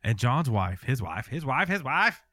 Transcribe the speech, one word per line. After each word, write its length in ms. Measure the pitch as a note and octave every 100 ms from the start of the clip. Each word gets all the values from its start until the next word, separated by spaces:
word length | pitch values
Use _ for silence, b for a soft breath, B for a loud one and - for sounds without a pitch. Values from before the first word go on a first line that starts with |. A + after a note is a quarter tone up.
and 140 | A2 A2
John's 320 | A#2+ C#3 D3
wife, 320 | G#2+ F#2 F#2+
his 220 | - C3
wife, 240 | E2 F2 -
his 180 | C#3 D3
wife, 220 | C3 F3
his 160 | G3
wife 400 | C3+ D#3+ A3 - _